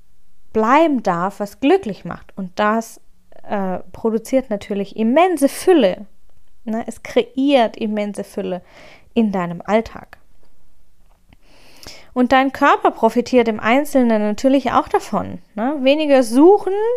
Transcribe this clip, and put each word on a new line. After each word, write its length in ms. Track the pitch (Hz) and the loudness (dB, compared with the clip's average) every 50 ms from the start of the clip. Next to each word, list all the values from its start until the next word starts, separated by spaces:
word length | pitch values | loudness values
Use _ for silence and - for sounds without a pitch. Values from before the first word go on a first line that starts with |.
| - - - - - - - - - - | -20 -18 -18 -16 -16 -14 -14 -14 -14 -6
bleiben 500 | - 220 214 220 262 302 339 320 285 233 | -4 -2 2 4 4 4 4 4 2 0
darf, 380 | - 202 175 170 180 202 202 - | 0 -2 -2 0 -2 -4 -4 -6
was 200 | 208 202 - - | -10 -10 -8 -2
glücklich 440 | - 277 359 381 - 220 185 - - | 2 2 2 2 0 -6 -10 -10 -10
macht. 320 | 175 - - - - - | -12 -12 -12 -14 -16 -12
Und 220 | - 190 180 - - | -12 -12 -10 -4 -2
das, 420 | 208 208 220 226 226 - - - - - - - _ - - - - - | 0 0 0 -2 -4 -8 -16 -20 -20 -20 -20 -20 _ -20 -18 -16 -10 -6
äh, 300 | 214 202 196 185 180 - - - | -6 -4 -4 -4 -6 -6 -8 -12
produziert 580 | - - - 226 214 220 220 - 269 262 254 - | -14 -6 -4 -2 -2 -2 -4 0 0 0 0 0
natürlich 460 | 214 202 - - 208 202 196 202 - | -6 -8 -6 -6 -6 -6 -6 -6 -4
immense 520 | - 220 226 254 311 359 381 349 285 277 262 | -2 -2 2 4 4 4 4 2 0 0 -2
Fülle. 580 | - - - 370 370 311 220 185 - - 202 - - - - - - - - - - - - | -2 -2 2 4 4 6 4 2 0 -4 -12 -18 -18 -18 -16 -16 -16 -16 -16 -16 -16 -14 -10
Ne? 200 | 233 220 226 - | -8 -8 -8 -8
Es 160 | - - - | -10 -14 -14
kreiert 760 | - - - 254 226 - - 262 269 285 285 254 226 214 - - | -16 -2 -2 -2 -2 -2 -4 -2 2 4 4 4 4 2 -2 -6
immense 460 | 226 214 214 214 208 208 196 - 202 | -6 -4 -4 -4 -6 -6 -8 -10 -12
Fülle 360 | - - 214 190 185 180 180 - - - - - - - - - - - | -10 -10 -8 -6 -6 -8 -8 -10 -16 -20 -20 -20 -20 -20 -20 -20 -4 0
in 180 | 233 226 208 | 0 0 0
deinem 300 | 190 190 175 170 175 170 - | 0 -2 -4 -4 -8 -10 -4
Alltag. 560 | - 202 226 220 - - - - _ - - - - - - - - - - - - - - - - - - - _ _ _ _ _ - - - - - - - - - - - - - - - - | 0 0 0 0 -2 -12 -16 -18 _ -20 -20 -20 -20 -18 -18 -16 -16 -16 -16 -16 -16 -16 -18 -18 -20 -20 -20 -20 _ _ _ _ _ -20 -20 -20 -20 -20 -20 -20 -20 -20 -20 -20 -20 -20 -20 -20 -8
Und 200 | - 254 254 240 | 0 0 2 4
dein 200 | 269 262 269 277 | 4 4 4 2
Körper 380 | - - 285 294 381 - - 339 | 0 2 4 4 4 4 2 0
profitiert 580 | - - 233 226 - 247 240 - 262 247 226 226 | 0 2 0 2 2 0 -2 2 2 2 4 2
im 120 | 220 214 | -2 -2
Einzelnen 640 | - 220 240 277 294 - - 269 247 233 226 208 | 0 2 2 2 0 2 2 2 4 4 2 2
natürlich 500 | 208 208 208 - - 262 269 277 254 247 | 0 -2 -2 0 2 2 2 2 2 2
auch 160 | - 277 302 - | 0 0 0 0
davon. 500 | - 403 - - 214 180 - 98 - 180 - _ _ | -2 -4 -2 -2 -4 -4 -4 -6 -10 -14 -18 _ _
Ne? 220 | 208 220 262 311 294 | -4 -4 -4 -2 0
Weniger 420 | 254 262 285 311 311 294 277 262 | 2 2 2 2 4 4 4 4
suchen, 500 | 254 214 226 262 302 359 415 403 - 370 392 415 440 466 494 | 4 4 4 8 8 8 8 6 4 -2 -2 -2 -2 -2 -2